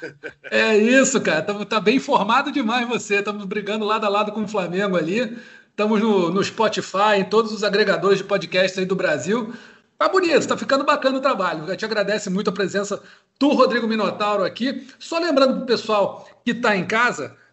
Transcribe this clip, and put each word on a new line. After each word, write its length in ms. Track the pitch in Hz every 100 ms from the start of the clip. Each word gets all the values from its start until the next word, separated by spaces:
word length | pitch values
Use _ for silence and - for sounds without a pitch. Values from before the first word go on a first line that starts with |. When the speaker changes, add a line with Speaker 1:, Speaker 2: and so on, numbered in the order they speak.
Speaker 1:
<laughs> 480 | 160 - 151 - -
Speaker 2:
É 260 | 214 220 214
isso, 460 | 220 262 262 -
cara. 220 | 185 156
Tamo, 200 | 160 208
tá 160 | 208 220
bem 180 | 185 262
informado 540 | 269 240 214 247 285
demais 360 | 277 220 247 240
você. 340 | 233 - 202
Tamo 240 | 208 208 202
brigando 400 | 208 196 214 208
lado 180 | 220
a 60 | 214
lado 220 | 202 208
com 100 | 214
o 60 | 208
Flamengo 500 | 214 175 180 202 180
ali. 400 | 160 208 233 240 - - _ -
Tamo 200 | 214 220
no, 320 | 226 202 170
no 120 | 190
Spotify, 720 | 214 - 214 208 - 190 214 208
em 60 | 180
todos 260 | 214 220
os 120 | 214
agregadores 540 | 208 196 202 170 180 190
de 60 |
podcasts 560 | 190 202 165 185 190 190
aí 60 | 185
do 100 | 185
Brasil. 580 | 180 147 143 233 226 - - - _ _
Tá 120 | 311
bonito, 400 | 381 339 277 -
tá 80 | 240
ficando 300 | 220 269 294
bacana 320 | 294 262 262
o 40 |
trabalho. 440 | 269 233 180 160 156
Eu 80 | 180
te 80 |
agradeço 480 | 214 214 196 214 208
muito 180 | 185 214
a 40 |
presença 500 | 185 92 - 196 196 - - _ _
do 120 | 277
Rodrigo 360 | 226 254 233 226
Minotauro 600 | 220 190 - 208 208 175
aqui. 420 | - 247 - - -
Só 220 | - 330
lembrando 380 | 339 277 254 208
pro 80 | -
pessoal 600 | 220 - 208 190 - - - -
que 80 |
tá 200 | 233 240
em 140 | 202 175
casa, 480 | 220 240 202 120 - _